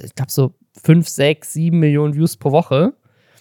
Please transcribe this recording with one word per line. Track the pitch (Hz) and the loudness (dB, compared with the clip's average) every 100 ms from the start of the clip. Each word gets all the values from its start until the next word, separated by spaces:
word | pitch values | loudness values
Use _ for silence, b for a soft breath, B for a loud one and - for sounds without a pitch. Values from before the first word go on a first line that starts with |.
ich | - - | -14 -8
glaub, | 131 | -4
so | - 131 - _ - | 0 -2 -2 _ -6
fünf, | - 165 160 | 0 2 0
sechs, | - 143 156 - | 0 0 -2 -6
sieben | 156 165 170 | -4 -2 2
Millionen | 151 147 151 | 2 2 0
Views | 147 165 - | 0 -2 -2
pro | 147 | 0
Woche. | 147 - 135 196 - b b b b | 0 0 0 0 -2 b b b b